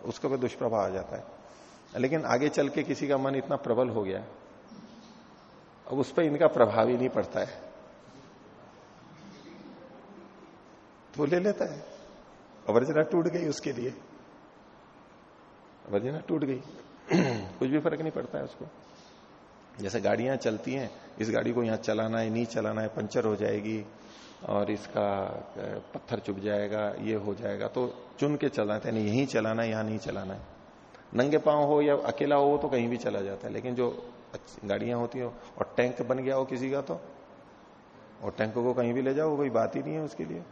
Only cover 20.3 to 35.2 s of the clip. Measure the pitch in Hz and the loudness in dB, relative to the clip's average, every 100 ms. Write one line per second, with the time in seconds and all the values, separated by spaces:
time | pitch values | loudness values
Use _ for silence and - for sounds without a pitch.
20.3 | 131 117 110 - 135 113 - - - 110 | 0 0 -2 -2 -4 -4 -10 -12 -6 0
21.3 | 113 117 120 113 110 - 107 113 113 113 | 0 2 2 2 0 0 0 0 0 0
22.3 | 113 117 - 107 110 110 - 104 127 110 | 0 -2 0 0 0 -2 -4 -2 0 2
23.3 | 101 107 107 107 110 101 - - - - | 2 0 0 -2 -4 -6 -14 -20 -20 -20
24.3 | - - 101 104 104 - 113 101 98 98 | -12 -2 0 0 -2 -4 0 0 0 -4
25.3 | - - - 104 104 - - - 110 107 | -6 -12 -10 -8 -8 -10 -12 -6 -6 -4
26.3 | 98 104 104 104 107 104 - 107 107 101 | -4 -2 -2 -2 -2 -2 -4 -2 -2 -2
27.3 | 98 104 101 107 127 123 - - - 143 | -4 -4 -4 -4 -2 -4 -4 -12 -2 0
28.3 | 147 143 - 104 107 113 110 104 117 139 | 2 0 0 0 0 0 0 2 2 2
29.3 | 120 110 113 117 110 107 110 - 101 95 | 2 0 0 0 0 -2 -4 -6 -6 -6
30.3 | 98 - - - - - - - 117 139 | -10 -12 -20 -20 -20 -20 -20 -4 2 4
31.3 | 151 151 147 143 147 147 143 - - 147 | 4 4 4 6 6 6 4 2 0 4
32.3 | 143 143 143 147 131 117 120 120 104 98 | 6 6 4 2 2 2 0 0 -2 -2
33.3 | 98 113 110 123 123 120 - - - - | -6 -6 -6 -4 0 0 0 -10 -16 -16
34.3 | - - - 101 101 110 120 120 131 | -16 -16 -8 -2 0 0 0 -2 -4